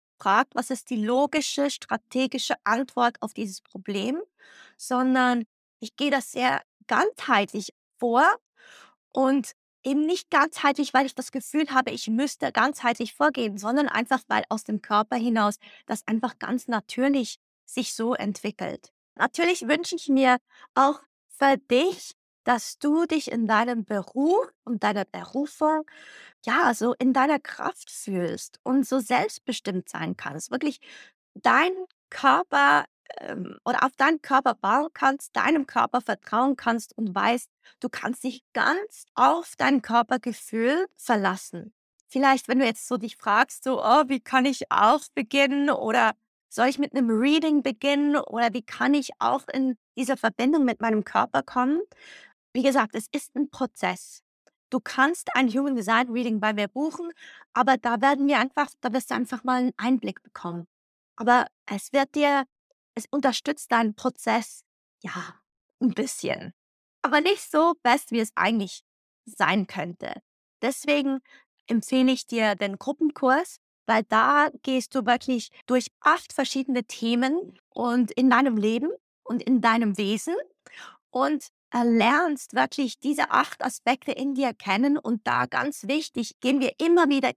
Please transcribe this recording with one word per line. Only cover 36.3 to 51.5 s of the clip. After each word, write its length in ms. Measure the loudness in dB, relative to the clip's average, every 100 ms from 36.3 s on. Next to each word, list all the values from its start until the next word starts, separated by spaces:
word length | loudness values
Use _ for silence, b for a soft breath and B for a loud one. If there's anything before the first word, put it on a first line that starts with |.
| 0 2 0
kannst 420 | -2 -2 -4 -6
und 160 | -4 0
weißt, 340 | 0 0 -4 _ b b
du 100 | -8
kannst 340 | -6 -6 -6
dich 200 | -8 -10 _
ganz 520 | -2 0 0 -4 -16 -8 2
auf 380 | 2 2 -4 -2
dein 240 | 2 2
Körpergefühl 1040 | 2 0 2 -2 -4 -10 -6 -2 0 0 -2 -6
verlassen. 760 | -2 0 0 -4 -8 -16 -16 _ _ _ _
Vielleicht, 380 | 2 4 4 2
wenn 100 | 2
du 60 | 2
jetzt 220 | 0 -4
so 100 | -6
dich 180 | -6 -8
fragst, 460 | 0 2 2 -2
so, 180 | -4 0
„Oh, 200 | 4 4 4
wie 120 | -2
kann 260 | 0 0 2
ich 240 | -2 -2
auch 300 | 4 4 4 0 -6
beginnen?“ 540 | -2 2 2 2 0
oder 440 | 0 0 2 2 0 _ _ _
„Soll 180 | 0 0
ich 120 | 0
mit 140 | -4
einem 160 | 0 0
Reading 540 | 2 4 2 2 2
beginnen?“ 540 | 0 -2 0 2 2 0
oder 360 | -2 -2 -2
„Wie 80 | -2
kann 300 | -8 -4 0
ich 180 | 2 0 -2
auch 280 | -2 -2 -4
in 240 | -2 -2 -4 _ -6
diese 200 | -4 -2
Verbindung 480 | -2 0 2 4 2
mit 160 | 0
meinem 240 | 0 0 0
Körper 360 | 0 0 0
kommen?“ 360 | -2